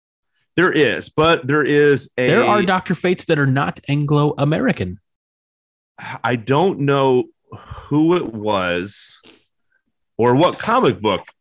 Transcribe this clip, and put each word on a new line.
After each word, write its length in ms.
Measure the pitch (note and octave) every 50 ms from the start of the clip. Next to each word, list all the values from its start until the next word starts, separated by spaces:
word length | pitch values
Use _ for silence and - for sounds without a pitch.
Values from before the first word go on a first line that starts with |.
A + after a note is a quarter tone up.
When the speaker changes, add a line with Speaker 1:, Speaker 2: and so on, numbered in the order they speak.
| _ _ _ _ _ _ _ _ _ _ _
Speaker 1:
There 160 | D#3+ F3+ F3
is, 380 | - D#3 C#3+ A2+ F#2 D2+ - -
but 360 | - D3+ D#3 E3 E3 C#3 C3
there 180 | B2+ D3 D3+ C3+
is 480 | B2 D3 D3 D3 C#3+ C#3+ C3 - - _
a 100 | B2+ B2+
Speaker 2:
There 160 | B2+ E3+ A3 B3+
are 200 | - G#3 G#3 F#3+
Doctor 320 | F#3 F#3+ F#3 - - F3
Fates 300 | - - F3+ F3+ - -
that 120 | - D#3+
are 80 | D3 C#3
not 340 | C#3 B2+ C#3 D#3+ F3 - - -
Anglo-American. 1120 | - C#3+ D3 D3 C#3+ D3+ C#3+ D3 D3+ - - D3 D3 D#3+ F#3 C4 B3 - - G2 F#2 F#2 - _ _ _ _ _ _ _ _ _ _ _ _ _ _ _ _ _ _ _ - - - A#2 - -
Speaker 1:
I 120 | A#2 B2+
don't 440 | A#2 G#2 B2+ C3+ D3 F3 G3 E3 C3
know 440 | C#3+ C#3 C#3 C#3 C3+ C3+ B2+ B2+ - - _ _ _ _
who 640 | - - - - - - - - D3 D3+ D#3 E3 F3+
it 180 | F3 - - A2+
was 880 | G#2+ G#2 G#2+ G2+ F#2+ F2+ F2+ F2 F2 F#2+ G2+ - - - - - - _ - - _ _ _ _ _ _ _ _ _ _ _ _ _ _ _ _
or 180 | - A2+ B2 B2
what 220 | C#3 F3 D#3+ - -
comic 400 | - G#3+ A#3 C4 G#3+ C#3+ G#2 F#2
book 220 | G2+ D3+ F#3 - - - _ _